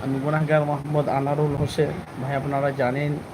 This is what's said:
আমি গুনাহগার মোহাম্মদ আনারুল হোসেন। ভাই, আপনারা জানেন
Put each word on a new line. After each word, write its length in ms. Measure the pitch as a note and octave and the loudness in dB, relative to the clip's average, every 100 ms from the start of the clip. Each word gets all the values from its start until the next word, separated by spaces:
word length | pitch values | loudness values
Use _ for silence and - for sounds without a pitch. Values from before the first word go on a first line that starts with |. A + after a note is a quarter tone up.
আমি 120 | C3 C3+ | -2 -2
গুনাহগার 400 | C#3 D#3 D3+ D#3 D3 | 0 0 4 4 4
মোহাম্মদ 360 | D3 C#3+ D3 C#3+ C3+ | -2 0 0 2 0
আনারুল 360 | C#3 D3 D3+ C#3+ | 0 2 2 2
হোসেন। 300 | C#3+ - C#3+ - - - | -2 0 0 0 -8 -8
ভাই, 120 | B2+ C#3 | -4 -2
আপনারা 280 | C#3+ C#3 C#3 C3+ | -2 0 0 0
জানেন 300 | B2 C3+ D3 D3 - | 0 0 -2 -2 -6